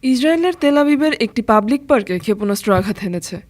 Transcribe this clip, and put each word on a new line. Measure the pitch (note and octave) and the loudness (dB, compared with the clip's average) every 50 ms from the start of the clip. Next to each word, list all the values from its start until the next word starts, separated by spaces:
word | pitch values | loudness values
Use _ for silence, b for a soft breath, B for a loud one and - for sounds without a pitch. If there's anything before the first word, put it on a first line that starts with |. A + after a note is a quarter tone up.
| - | 0
ইসরায়েলের | C4 C4 B3 B3+ D#4 E4 E4 E4+ F4+ F4 | 0 0 2 2 2 2 2 0 -2 -2
তেল | - - C#4+ C#4+ C#4+ | 0 0 2 2 4
আবিবের | D4 C#4+ D4 C4+ D4 D#4 D4 - | 2 2 2 2 2 0 0 -2
একটি | - G#3+ - - | -4 -4 -2 -4
পাবলিক | A3 - A3 G#3+ G#3 G#3+ C4 C#4 C#4 - | 0 2 2 2 2 2 -2 -2 0 0
পার্কে | D4 B3 G3+ F#3 F3+ F3+ | 0 0 2 -2 -6 -6
ক্ষেপণাস্ত্র | - - G#3 G3+ G#3 G#3 G3+ G3 - G#3+ G3+ | -2 -4 -4 -2 -2 -4 -4 -2 0 0 2
আঘাত | - G3+ G3 G#3 - | 2 2 -2 -6 -6
হেনেছে। | - F#3+ F3 F3 - - - A2+ - _ | -6 -6 -6 -6 -8 -10 -12 -14 -14 _